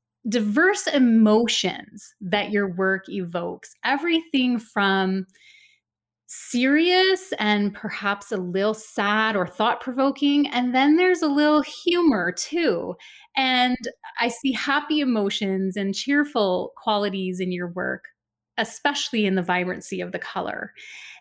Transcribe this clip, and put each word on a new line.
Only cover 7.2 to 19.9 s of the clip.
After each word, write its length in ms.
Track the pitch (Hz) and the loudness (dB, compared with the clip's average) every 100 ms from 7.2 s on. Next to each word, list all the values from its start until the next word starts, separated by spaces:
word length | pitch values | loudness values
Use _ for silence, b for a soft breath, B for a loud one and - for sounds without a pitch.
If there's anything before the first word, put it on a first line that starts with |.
| - - | -2 -2
and 340 | 208 208 202 | 0 2 0
perhaps 600 | 202 190 - 208 202 - | -2 -10 -6 -4 -4 -4
a 40 | 202 | -6
little 360 | 180 190 208 | -4 0 0
sad 640 | 214 - - 202 214 220 208 | 0 -4 -2 0 2 2 0
or 100 | 180 | -2
thought-provoking. 1000 | - 220 233 262 247 277 277 285 285 285 | 0 0 0 -4 0 0 2 2 2 2
And 280 | 247 247 254 | 0 0 2
then 220 | 285 320 | 6 6
there's 240 | 370 349 | 4 2
a 80 | 311 | 2
little 320 | 277 294 302 | 2 4 4
humor 720 | - - 349 349 330 208 175 | 2 -4 0 4 4 4 0
too. 640 | 180 - 330 311 170 180 175 B B B 262 | -4 -4 0 0 0 -4 -10 B B B -2
And 400 | 262 254 254 247 240 - - - | 0 2 2 0 -6 -12 -14 -4
I 80 | 233 | -4
see 240 | - 269 | -2 -2
happy 480 | 220 277 285 294 302 | -2 0 -2 0 0
emotions 800 | 262 226 202 - 196 190 190 196 | 2 0 0 -2 -2 0 -2 -2
and 180 | 196 196 | -4 -4
cheerful 760 | - 285 294 233 196 180 - - | 0 2 2 0 0 0 -4 -6
qualities 640 | 226 208 202 190 185 180 | -2 0 0 -2 -4 -4
in 140 | 185 | -4
your 160 | 180 180 | -4 -6
work, 320 | 180 190 - - _ _ _ _ - | -6 -6 -6 -10 _ _ _ _ -6
especially 680 | 214 - 285 285 - 226 202 | -4 -2 -4 -4 -4 -2 0
in 100 | 190 | 0
the 60 | |
vibrancy 600 | 175 180 180 180 - | 0 -2 -2 -6 -8